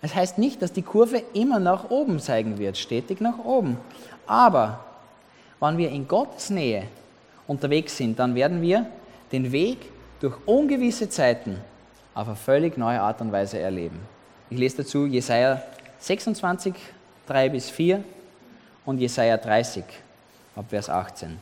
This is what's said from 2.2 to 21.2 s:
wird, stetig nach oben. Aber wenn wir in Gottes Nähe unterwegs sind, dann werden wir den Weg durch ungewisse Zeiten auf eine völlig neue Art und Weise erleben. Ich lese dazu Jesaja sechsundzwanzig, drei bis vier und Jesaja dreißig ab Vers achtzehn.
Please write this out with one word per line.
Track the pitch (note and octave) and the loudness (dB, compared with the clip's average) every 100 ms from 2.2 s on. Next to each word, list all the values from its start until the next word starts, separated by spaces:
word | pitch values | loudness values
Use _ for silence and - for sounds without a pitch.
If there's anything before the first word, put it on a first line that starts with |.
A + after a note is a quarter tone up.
| C3+ A#2 A2 G#2 | 0 0 0 -2
wird, | G2+ F#2+ | -4 -4
stetig | - A#2 A#2+ F#3+ | -4 -4 -4 -4
nach | A3+ A#3 | -2 -2
oben. | A3+ C4 F#3 A#2+ - - - - - | 0 0 2 -2 -8 -20 -20 -20 0
Aber | A2+ - E3 A2 A2+ - - - - - - - - | 6 6 6 2 -2 -14 -20 -20 -20 -20 -20 -20 -2
wenn | D3 E3 | 0 0
wir | E3+ | -2
in | C#3 C3+ | -2 0
Gottes | F3+ - - - | 0 0 -6 -6
Nähe | G3+ C#3 G#2+ G2 - - - _ - - | -2 0 -2 -4 -16 -20 -20 _ -20 -8
unterwegs | C#3+ C#3+ D3 D#3+ - | -4 0 0 0 -4
sind, | B2 A2 | -4 0
dann | B2 | 0
werden | B2 C#3 F3 | 2 0 2
wir | E3+ G3 A3+ - - - - | 2 2 0 -10 -20 -20 -6
den | C3 B2+ | -4 0
Weg | C3+ F#3+ B3+ - - - - | 0 0 -2 -12 -20 -20 -4
durch | C#3 - - | -4 -4 2
ungewisse | A#3+ D4 C#4 B3 - G#3 | 4 4 2 0 0 -4
Zeiten | - C3 A#2 - F#2+ G2+ - - - - | 2 2 2 -2 -8 -10 -20 -20 -20 -14
auf | - G#2+ | -8 -8
eine | G#2 | -8
völlig | - C#3 E3 D#3+ | 2 4 4 0
neue | A#2 A#2+ | 0 2
Art | G2+ A2 | 0 -2
und | A2+ | -2
Weise | G2+ G2+ G#2 | 0 0 -2
erleben. | F2+ F#2+ E2+ E2 G2+ - - - - | -4 -4 -6 -10 -16 -20 -20 -20 -12
Ich | A#2+ | -2
lese | B2+ C3 | -2 -2
dazu | C#3 C#3 C#3+ | -6 -2 0
Jesaja | B2+ A#2+ A#2 B2+ C3+ - - - - | 0 2 4 4 2 -4 -18 -20 -20
sechsundzwanzig, | - G3 - G#3 F#3 F#3 G3 F3+ - - - - | -4 -4 -2 -2 -2 -2 -4 -8 -14 -20 -20 -20
drei | - C3+ C3 | -4 2 2
bis | C3+ A#2+ | 0 -8
vier | - E3+ F#3+ G3 - - - - - - - | -2 2 2 -2 -18 -20 -20 -20 -20 -20 -18
und | - C3+ | -6 -2
Jesaja | B2 A#2+ A#2 A2 | -2 2 2 2
dreißig | A2+ G#2+ A#2+ - F2 - - - _ _ - - | 4 2 2 -6 -12 -18 -20 -20 _ _ -20 -14
ab | - | -6
Vers | G#2 - | -6 -2
achtzehn. | E2+ F2+ - | -4 -4 -10